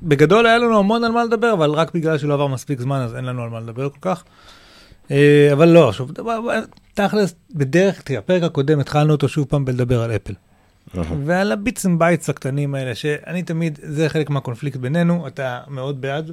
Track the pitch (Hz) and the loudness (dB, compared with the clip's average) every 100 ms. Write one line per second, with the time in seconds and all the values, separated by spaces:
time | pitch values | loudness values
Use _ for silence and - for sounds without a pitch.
0 | 170 143 156 214 233 233 233 220 196 233 | 0 4 6 6 4 4 4 2 2 0
1 | 233 233 233 226 233 196 151 151 165 175 | 0 0 0 0 2 2 2 2 -2 0
2 | 160 151 147 143 143 127 - 131 123 139 | -2 -2 0 0 0 -4 -6 -6 -4 -4
3 | 120 127 127 123 117 113 113 113 139 - | -4 -6 -8 -8 -8 -10 -12 -8 -8 -6
4 | 185 175 _ _ - - _ - _ - | -6 -6 _ _ -20 -20 _ -20 _ -20
5 | - 139 143 147 147 143 170 165 131 98 | -4 4 6 6 6 6 8 8 6 2
6 | 131 185 226 226 233 220 - _ _ - | -8 -8 -6 -6 -4 -4 -6 _ _ -4
7 | 202 214 196 - _ 165 135 165 196 - | 0 0 -2 -4 _ -4 0 2 2 0
8 | - 123 131 180 165 143 139 147 135 147 | -6 -6 0 0 0 -2 0 0 2 2
9 | 156 147 135 156 135 143 131 127 123 120 | 2 2 0 -2 -2 -2 -2 -2 0 0
10 | 117 104 - 98 _ _ _ _ - 90 | 0 -4 -6 -16 _ _ _ _ -12 -8
11 | 80 151 143 180 202 214 202 - 190 165 | -6 -6 -2 -2 0 -2 -6 -4 -2 2
12 | 170 170 - - 135 143 143 139 127 113 | 2 2 -2 -6 -4 -4 -4 -4 -6 -6
13 | 151 147 - 175 175 165 165 147 156 147 | -4 -6 -6 -8 -6 -4 -4 -6 -8 -2
14 | 156 160 147 139 127 117 143 127 123 165 | -2 -2 -2 -4 -4 -8 -8 -6 -4 0
15 | 170 175 139 - 131 123 123 135 135 135 | 0 0 -4 -8 -8 -8 -12 -10 -8 -6
16 | 135 147 160 | -6 -6 -8